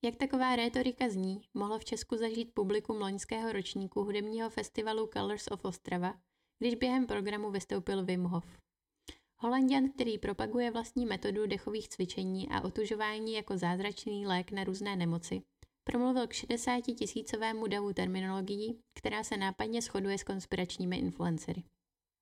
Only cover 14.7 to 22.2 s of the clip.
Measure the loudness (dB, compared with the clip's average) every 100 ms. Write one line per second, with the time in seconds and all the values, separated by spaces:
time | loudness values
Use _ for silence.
14.7 | -2 -2 0 2 0 -2 -6 -6 _ -20
15.7 | _ -2 2 4 4 0 -4 -2 0 2
16.7 | 0 0 -2 -2 -4 -4 -2 0 0 0
17.7 | 0 0 0 0 0 0 -2 -2 -2 -4
18.7 | -6 _ -6 -2 -2 -2 0 0 0 0
19.7 | 0 0 0 0 0 -2 -4 -2 -2 -2
20.7 | 0 0 0 0 0 0 0 -2 -6 -8
21.7 | _ _ _ _ _